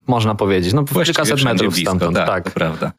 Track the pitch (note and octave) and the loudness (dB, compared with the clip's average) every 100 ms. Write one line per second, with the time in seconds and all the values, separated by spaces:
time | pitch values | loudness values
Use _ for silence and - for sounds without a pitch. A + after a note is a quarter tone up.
0 | - A#2+ A2 G2+ G2 F#2 F2+ C#3+ C#3 A2 | -2 0 2 0 2 2 2 0 0 0
1 | E2+ D#3+ - C#3+ C3 F#2+ G2+ E2+ F2 F#2 | 0 0 0 0 2 2 0 0 0 0
2 | F2 F2+ E2+ F#2+ - - E2 D#2+ - | 0 0 0 -2 -4 -4 -4 -4 -8